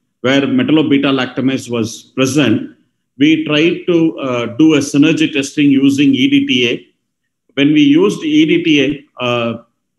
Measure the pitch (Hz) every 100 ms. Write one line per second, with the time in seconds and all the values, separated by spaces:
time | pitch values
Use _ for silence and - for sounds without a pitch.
0 | _ _ 123 139 135 127 127 156 147 139
1 | 143 135 123 - 127 131 117 117 110 -
2 | - - 135 151 120 - - - _ _
3 | _ - 151 156 156 151 165 170 - 170
4 | 165 - 135 120 117 113 160 147 - 143
5 | 151 156 156 139 139 - 143 131 139 139
6 | 143 123 135 139 139 123 120 135 - _
7 | _ _ _ _ _ - 143 151 143 156
8 | 202 165 156 151 160 170 160 147 135 143
9 | - - 123 120 117 113 - _ _